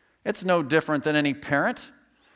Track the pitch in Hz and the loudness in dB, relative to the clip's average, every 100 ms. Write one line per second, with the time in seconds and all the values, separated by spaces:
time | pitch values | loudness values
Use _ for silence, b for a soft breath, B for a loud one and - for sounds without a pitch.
0 | _ _ - - 185 175 135 156 156 147 | _ _ -6 -4 2 2 4 2 2 -2
1 | 156 151 147 139 - 143 196 240 - - | 0 2 0 -2 -2 0 0 -4 -12 -20
2 | _ b b | _ b b